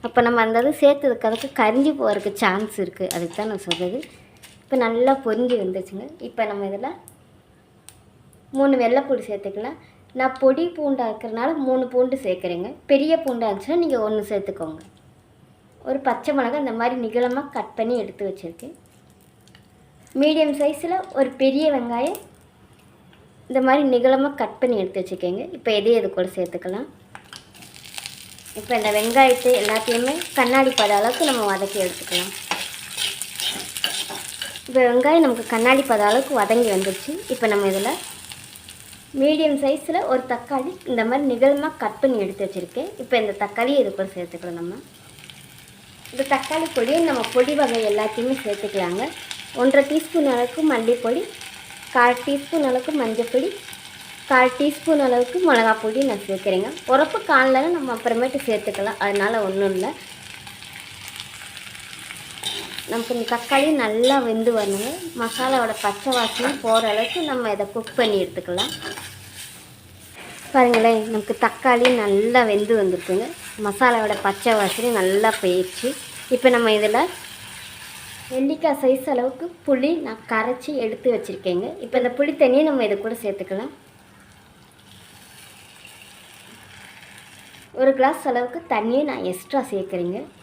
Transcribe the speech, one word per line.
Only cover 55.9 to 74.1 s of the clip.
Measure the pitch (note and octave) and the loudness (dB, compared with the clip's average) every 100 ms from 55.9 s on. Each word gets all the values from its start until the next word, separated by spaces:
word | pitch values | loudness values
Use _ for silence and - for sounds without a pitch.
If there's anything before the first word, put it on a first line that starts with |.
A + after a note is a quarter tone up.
| A#3+ C#4 | 0 0
நான் | G3+ G3 | -2 -6
சேர்க்குறேங்க. | F#3+ G3+ F#3 A3 - - | -4 0 0 -2 -8 2
உரப்பு | C4+ D4+ A4 A4 | 4 4 -2 2
காணலன்னா | C#4 C4 C4 D#4 F4 | 4 6 4 2 -2
நம்ம | C4 | -2
அப்புறமேட்டு | A#3 A#3+ A#3 B3+ C4+ - | -2 0 0 0 -2 -2
சேர்த்துக்கலாம், | G#3+ G#3+ G3 G3+ A3+ | -2 -2 -4 -4 -2
அதனால | G3+ G3+ G3+ A3+ G3 | 0 2 2 0 0
ஒன்றும் | F#3+ G3 F#3 | 0 0 0
இல்லை. | G#3+ - - - - - - - - - - - - - - - - - - - - - - - - - - - - - - | -4 -6 -16 -18 -18 -18 -18 -18 -18 -18 -18 -16 -16 -14 -16 -16 -16 -16 -16 -16 -16 -16 -16 -16 -16 -12 -10 -8 -10 -12 -6
நமக்கு | A#3 A3+ | -6 -4
இந்த | A#3+ A3+ | -4 -2
தக்காளி | A#3+ A#3+ C4+ D4 D4 | -4 2 2 4 2
நல்லா | A3 G#3+ B3+ C#4 A#3+ | 2 2 4 4 2
வெந்து | A3 A3+ A3+ | 2 2 2
வரணுங்க. | G3+ G3 A#3 E4+ E4+ B3 | 0 -2 -4 -6 -10 -6
மசாலாவோட | A3+ - C4 C4 A3+ G#3+ | -6 -2 0 2 2 0
பச்சை | G#3 G3+ C4+ B3 | -4 -2 0 0
வாசனை | A3+ - B3+ C#4 | 0 0 -2 -2
போகிற | A#3 A3+ A3+ | 2 4 4
அளவுக்கு | G#3 A3+ F4 D#4 | 0 0 -2 -2
நம்ம | B3+ A#3 | -2 -2
இதை | G3 G3+ A#3 | -2 -2 -4
குக் | A3+ - | -6 0
பண்ணி | A3+ G3+ | 2 2
எடுத்துக்கலாம். | F3+ - F3 F3+ C4 - - - - - - - - - - - - - - - - - - C#4 | 0 -4 -4 -4 -4 -6 -12 -12 -14 -16 -18 -18 -18 -18 -20 -20 -20 -20 -20 -20 -18 -18 0 4
பாருங்களேன், | B3 A#3 A3+ A3+ A3 | 6 6 6 4 0
நமக்கு | A3 G#3 G#3+ A3 | -4 -4 0 0
தக்காளி | - C4 A#3+ B3 B3 | 2 2 6 6 4
நல்லா | G#3 G3 A3+ B3 A3+ | 4 2 4 4 4
வெந்து | G#3 G#3 A3+ | 2 2 2
வந்துருக்குங்க. | F#3+ F3+ F3 F#3+ B3 E4+ - - G#3 | 2 0 -2 -2 -2 -10 -14 -6 -6
மசாலாவோட | G3+ B3+ A#3 G#3+ | 2 4 4 0